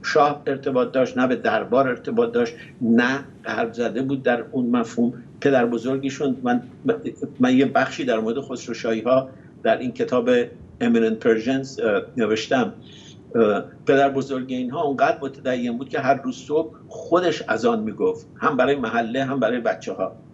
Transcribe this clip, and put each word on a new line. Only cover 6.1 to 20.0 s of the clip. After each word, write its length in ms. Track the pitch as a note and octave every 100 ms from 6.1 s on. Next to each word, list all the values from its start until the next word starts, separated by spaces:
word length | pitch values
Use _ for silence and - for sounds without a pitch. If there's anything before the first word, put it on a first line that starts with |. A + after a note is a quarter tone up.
| C3 C#3+ B2
من، 200 | B2 B2 - - C3 - - - C#3+ -
من 160 | B2+ C3
یه 100 | C3+
بخشی 380 | - C3 -
در 140 | C3+ A2+
مورد 220 | A2 B2
خسرو 340 | - B2 -
شاهی 260 | A2+ A#2+ A2
ها 280 | A#2 C3 C3 - - -
در 160 | A#2+ B2
این 140 | B2+
کتاب 520 | - - B2 A#2+ B2 A#2+ - - -
Eminent 440 | A#2+ A#2 A2+ A2
Persians، 560 | A#2+ A2+ A2 C3+ C3+ -
اه، 200 | A2+ G2+ - -
نوشتم. 560 | G#2+ A2 - C3+ G#2 - - - - - -
اه، 300 | A#2 G#2+ G2 - - -
پدر 240 | C#3 C#3
بزرگ 420 | C3+ C3 C3 B2
اینها 300 | B2+ B2 D3
اونقدر 360 | D3 B2+ C#3+ E3+
متدین 560 | C3+ - B2+ B2+ A#2+ A#2
بود 100 | C3+
که 120 | D3+
هر 140 | C3
روز 220 | B2 C3 B2
صبح 400 | - D3+ D#3 - -
خودش 540 | - - F3 F3 D3 -
اذان 340 | A2 A#2+ A2+
می‌گفت، 440 | G#2+ - F#2 F2+ - -
هم 180 | D3+ C3+
برای 200 | B2+ C#3+
محله 480 | A2+ A2+ A2+ B2+
هم 160 | C3+ C#3
برای 200 | A2+ B2
بچه‌ها. 560 | A2+ - - F#2+